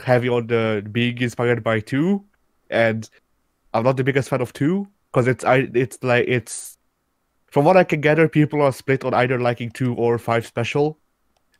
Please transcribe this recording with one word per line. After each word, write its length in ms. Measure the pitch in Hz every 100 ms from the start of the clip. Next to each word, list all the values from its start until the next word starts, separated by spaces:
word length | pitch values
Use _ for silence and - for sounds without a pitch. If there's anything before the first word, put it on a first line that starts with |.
heavy 260 | - 123 120
on 180 | 120 117
the 400 | 117 110 107 104
being 300 | 113 120 120
inspired 420 | 123 - 120 120
by 180 | 113 113
two, 440 | - 135 170 202 - _ _ _ -
and 380 | 113 113 110 110 _ _ _ _ _ _
I'm 100 | 113
not 120 | 120 131
the 80 |
biggest 240 | 131 135 123
fan 100 | 131
of 120 | 120
two, 360 | - 139 190 196 _ _
'cause 140 | 139 123
it's, 180 | 123
I, 240 | - 131 117
it's 240 | 117 131 -
like, 220 | 127 120 -
it's, 500 | 123 - - - - _ _ _ _ _ _ _
from 160 | 143
what 120 | 147 190
I 80 |
can 160 | 175 156
gather, 280 | 147 151 160
people 340 | 156 151 147
are 100 | 143
split 320 | - - 135
on 80 | 131
either 260 | 113 123 127
liking 320 | 120 120 120
two 240 | - 127
or 220 | 120 117 117
five 280 | - 117 117
special, 520 | - 120 143 151 156 _ _ _ _ _